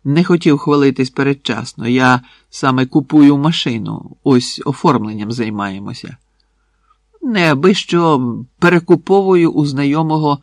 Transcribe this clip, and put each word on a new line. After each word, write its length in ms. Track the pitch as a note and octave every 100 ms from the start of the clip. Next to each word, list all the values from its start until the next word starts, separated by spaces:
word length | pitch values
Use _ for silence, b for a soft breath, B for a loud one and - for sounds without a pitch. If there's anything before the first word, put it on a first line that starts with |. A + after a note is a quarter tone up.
Не 200 | C3+ D3+
хотів 340 | F3 E3+ E3 C#3+
хвалитись 520 | - D3 C#3 B2+ B2+
передчасно. 800 | - C#3 C#3 - A2 B2+ - A#2
Я 320 | B2+ B2+ B2 b b b
саме 360 | - C#3 B2+ B2+
купую 500 | D3+ C3+ D#3 C#3+ C#3+
машину, 800 | D3+ E3 C#3+ A2+ G#2 G#2+ - -
ось 380 | D3 B2 - -
оформленням 680 | - C3 F3 A#2+ G#2+ G#2+ G#2
займаємося. 840 | A#2+ A2 G#2 G2+ G2 G2 - E2 - _ _ _ _ _ _ _ _ _ _
Не 300 | C#4+ G#3 E3
аби 220 | C#3 F#3
що, 680 | F#3 - E3+ E3 C#3 B2 A2 A#2+ _
перекуповую 960 | F3+ F3 E3+ D#3+ - G3 F#3+ F3+ E3
у 140 | - C#3+
знайомого 720 | C3+ C#3+ D3+ D#3+ D#3 D3+ C#3